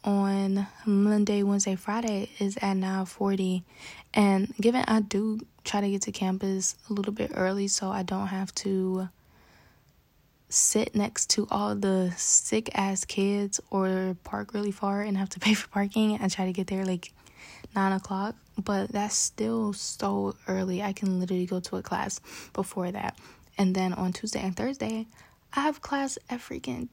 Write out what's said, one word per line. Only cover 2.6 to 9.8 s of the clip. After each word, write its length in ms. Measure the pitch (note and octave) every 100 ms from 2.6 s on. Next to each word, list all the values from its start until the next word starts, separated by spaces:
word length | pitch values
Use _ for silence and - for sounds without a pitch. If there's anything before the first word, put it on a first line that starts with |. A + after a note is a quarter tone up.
at 140 | G3 F#3+
nine 300 | F#3+ F#3+ F#3
forty. 580 | - G3 F#3+ F#3 F#3 - - - - -
And 400 | G#3+ G3+ G3 G3 -
given 260 | A3 B3 -
I 140 | A3
do 380 | G3+ G3+ A3 A3 - _
try 180 | - G3+
to 80 | G3+
get 140 | G3
to 80 | G#3
campus 640 | - F#3+ F#3+ G3 F#3+ F#3 - -
a 40 |
little 200 | G3+ G3
bit 180 | G#3+ - -
early 320 | F#3 G3 G3
so 220 | - F#3+
I 140 | G3
don't 240 | F3+ F#3+ G3
have 260 | F#3+ F#3+ -
to 540 | G3 F#3+ F#3 F#3 F#3+ - _ - - - - _